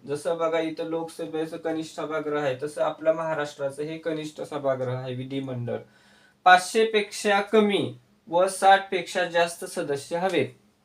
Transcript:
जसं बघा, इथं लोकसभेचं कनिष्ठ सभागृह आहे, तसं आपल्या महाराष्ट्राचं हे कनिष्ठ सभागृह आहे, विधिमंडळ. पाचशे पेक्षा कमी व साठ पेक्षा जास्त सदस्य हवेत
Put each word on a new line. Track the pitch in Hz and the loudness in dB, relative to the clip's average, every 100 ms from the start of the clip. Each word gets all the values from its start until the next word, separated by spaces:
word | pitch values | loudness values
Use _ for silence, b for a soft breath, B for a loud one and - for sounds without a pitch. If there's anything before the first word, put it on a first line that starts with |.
| 135 | -8
जसं | 147 180 170 | -4 -2 0
बघा, | 165 165 | 0 0
इथं | 160 156 | -2 -4
लोकसभेचं | 160 165 160 - 156 156 160 165 | -4 -4 -6 -8 -6 -4 -4 -6
कनिष्ठ | 160 160 160 - | -4 -4 -6 -8
सभागृह | 151 156 151 147 | -6 -4 -2 -2
आहे, | 143 127 | -2 -2
तसं | 147 165 | -4 -2
आपल्या | 156 151 156 | -2 0 0
महाराष्ट्राचं | 160 160 151 143 - 139 135 | 2 0 -2 -4 -4 -6 -4
हे | 151 160 | -8 -6
कनिष्ठ | 165 156 151 - | -6 -6 -6 -10
सभागृह | 143 147 135 127 127 | -8 -4 -2 -2 -2
आहे, | 127 131 | -4 -6
विधिमंडळ. | 127 131 139 131 123 120 113 - b b b b b | -8 -6 -6 -6 -6 -4 -6 -8 b b b b b
पाचशे | 180 180 - 226 | 6 6 6 2
पेक्षा | 220 214 208 - 208 202 | 2 2 0 -2 2 2
कमी | 202 220 208 185 127 - _ _ - | 4 4 4 2 -2 -6 _ _ -2
व | 165 190 | 2 2
साठ | 190 196 196 190 | 4 6 6 6
पेक्षा | 185 170 190 | -4 -2 -2
जास्त | 175 170 170 - | 0 2 2 -2
सदस्य | 190 - 147 139 - 170 | -8 -6 -4 -4 -4 -2
हवेत | 190 170 123 - _ _ | 0 0 -2 -6 _ _